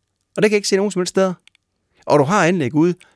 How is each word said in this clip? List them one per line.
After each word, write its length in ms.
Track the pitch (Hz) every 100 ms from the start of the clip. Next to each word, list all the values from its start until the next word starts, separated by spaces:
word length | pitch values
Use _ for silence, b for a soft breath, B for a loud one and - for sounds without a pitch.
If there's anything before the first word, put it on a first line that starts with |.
| _ _ _ -
Og 60 |
det 60 | 208
kan 60 | 208
jeg 20 |
ikke 100 | 202
se 80 | 196
nogen 160 | 208
som 80 | 185
helst 100 | 180
steder. 240 | - 190 175 _ _ _ _ _ b -
Og 140 | 147
du 40 |
har 220 | 139 208 165
anlæg 300 | 185 127 151
ude. 180 | 175 175 b